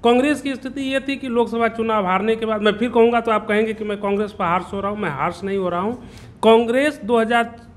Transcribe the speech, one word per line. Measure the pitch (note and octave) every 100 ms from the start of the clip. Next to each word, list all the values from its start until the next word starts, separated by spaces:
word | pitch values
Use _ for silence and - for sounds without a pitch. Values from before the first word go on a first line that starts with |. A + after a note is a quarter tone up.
कांग्रेस | A#3 B3 C#4 D4
की | C#4 C4
स्थिति | C4 C#4
ये | C4+ C4+
थी | C4+ C#4
कि | C4
लोकसभा | A#3 A3+ A#3 A#3
चुनाव | A3 A3 G#3+ F#3
हारने | F#3+ G#3+ A3
के | A3
बाद, | G#3+
मैं | G#3
फिर | G3+ A#3+
कहूँगा | A#3 A#3 A#3+
तो | A3+
आप | G#3+ G#3+
कहेंगे | G#3 A3
कि | G#3+
मैं | G#3+ G3+
कांग्रेस | G#3 G3+ G#3
पर | - F3+
हार्श | F3+ F3
हो | G3
रहा | G3
हूँ, | G#3
मैं | G3
हार्श | C3+ D#3+ E3+
नहीं | G3 G3
हो | F3+
रहा | F3
हूँ। | G3+ B3 - - - -
कांग्रेस | A3 A3+ A#3 B3 D4 C#4+ G3+
दो | A#3
हज़ार | A3+ A#3+ A#3 - -